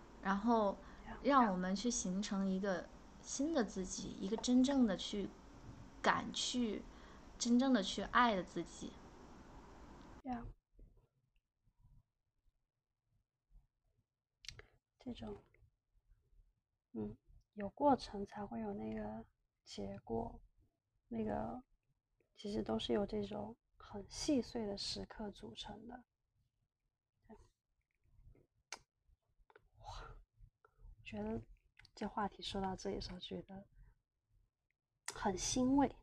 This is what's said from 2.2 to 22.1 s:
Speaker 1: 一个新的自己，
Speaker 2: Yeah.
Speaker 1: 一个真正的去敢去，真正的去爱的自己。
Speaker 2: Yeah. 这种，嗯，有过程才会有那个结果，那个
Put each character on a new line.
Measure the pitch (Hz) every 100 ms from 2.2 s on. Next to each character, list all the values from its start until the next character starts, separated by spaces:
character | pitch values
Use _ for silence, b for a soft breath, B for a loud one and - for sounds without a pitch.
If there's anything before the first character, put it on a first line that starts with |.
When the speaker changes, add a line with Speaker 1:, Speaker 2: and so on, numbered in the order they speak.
| 214 196 196
Speaker 1:
一 | 185
个 | 202 175 - - - -
新 | - - 294
的 | 320
自 | 196 190 185
己， | - 190 -
Speaker 2:
Yeah. |
Speaker 1:
一 | 190
个 | 220
真 | - 254
正 | 262 277 233
的 | 180
去 | - 208 196 - - - - - - -
敢 | 208 170 -
去， | - - 254 233 202 - B B B B -
真 | 240 240
正 | 269
的 | 240
去 | 190 -
爱 | 190 233 247 196
的 |
自 | 170 170
己。 | 165 - - - - - - - - - - - - - - -
Speaker 2:
Yeah. | 269 240 233 - _ - - - _ _ _ _ _ _ _ _ - - - _ _ _ _ _ _ _ _ _ _ _ _ _ _ - _ _ _ _ _ _ _ _ - - B B _ _
这 | 254
种， | 233 220 202 - _ - _ _ _ _ - _ - - _ _ _ _
嗯， | 226 208 220 _ - _
有 | 208 202
过 | - 285 247
程 | - 202 202
才 | 208 202
会 | 226
有 | 214
那 | 202 220 220
个 | 214 220 226 _ _ _ -
结 | - 98 98
果， | - 113 - - - _ _ _ _ _ -
那 | 226
个 | 214 208 220 247 - _ _ _ _